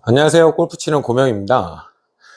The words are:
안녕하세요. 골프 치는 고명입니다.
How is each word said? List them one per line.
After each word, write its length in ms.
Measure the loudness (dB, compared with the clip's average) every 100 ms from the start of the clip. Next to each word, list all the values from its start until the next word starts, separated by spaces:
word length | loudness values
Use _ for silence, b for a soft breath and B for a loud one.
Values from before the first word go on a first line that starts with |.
안녕하세요. 520 | 2 2 4 4 2
골프 240 | 2 -4 -6
치는 240 | -4 -4
고명입니다. 880 | -2 0 0 -2 -2 -2 -2 -14 -20 _ _ _ b